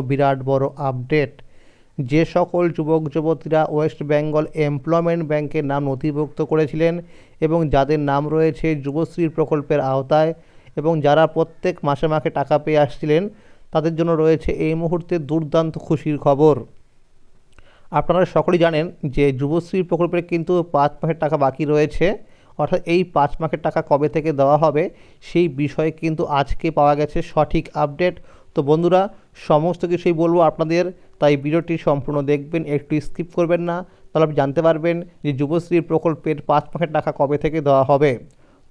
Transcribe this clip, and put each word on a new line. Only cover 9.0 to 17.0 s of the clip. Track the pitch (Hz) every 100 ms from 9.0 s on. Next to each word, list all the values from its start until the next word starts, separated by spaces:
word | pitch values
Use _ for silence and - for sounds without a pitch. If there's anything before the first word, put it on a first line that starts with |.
| 160 - 165
প্রকল্পের | 160 151 156 143 147 131
আওতায় | 135 131 156 156 165 - - - -
এবং | 151 160
যারা | 143 151 160
প্রত্যেক | 160 160 - 185 175
মাসে | 147 139 160
মাসে | 156 156
টাকা | 143 139 151
পেয়ে | 156 151
আসছিলেন, | 143 - 156 151 208 - - - -
তাদের | 160 160 160
জন্য | 170
রয়েছে | 160 156 156 160 156
এই | 160 160
মুহূর্তে | 165 175 170 175 139
দুর্দান্ত | 160 151 165 160 156
খুশির | - 160 156 143
খবর। | 147 139 156 127 113 - _ _